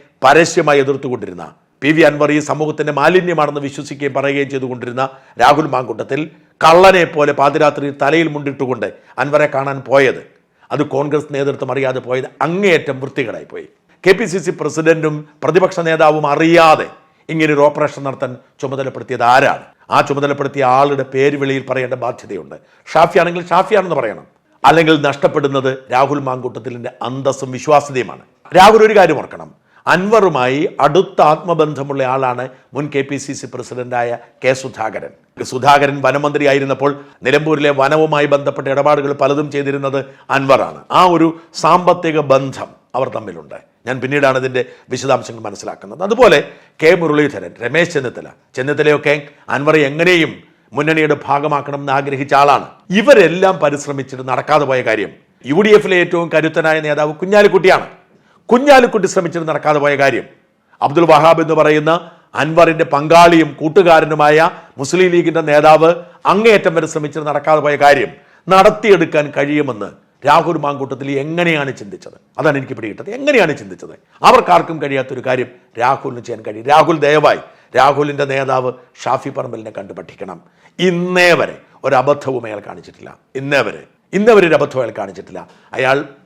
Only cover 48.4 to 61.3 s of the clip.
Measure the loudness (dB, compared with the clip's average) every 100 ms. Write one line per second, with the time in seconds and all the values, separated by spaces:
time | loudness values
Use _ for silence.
48.4 | _ -8 -4 0 2 2 0 -2 -4 _
49.4 | -8 -2 0 2 0 0 2 2 0 -6
50.4 | _ _ _ -4 -2 0 0 -2 -2 -4
51.4 | -2 -4 -6 -8 -4 -4 -4 -6 0 4
52.4 | 4 2 -2 _ -4 0 4 6 4 2
53.4 | 0 0 -2 -4 -8 -10 -10 -12 -6 -6
54.4 | 0 0 2 0 0 -2 -4 -10 _ _
55.4 | -2 0 4 4 4 0 0 -2 -2 -2
56.4 | 0 0 0 -2 -2 -2 -4 -4 0 4
57.4 | 4 4 4 2 0 -16 _ _ _ _
58.4 | 0 2 6 6 4 0 -2 -2 -4 -6
59.4 | -6 -4 -2 0 0 2 0 0 -6 _
60.4 | _ _ _ _ -2 2 4 6 6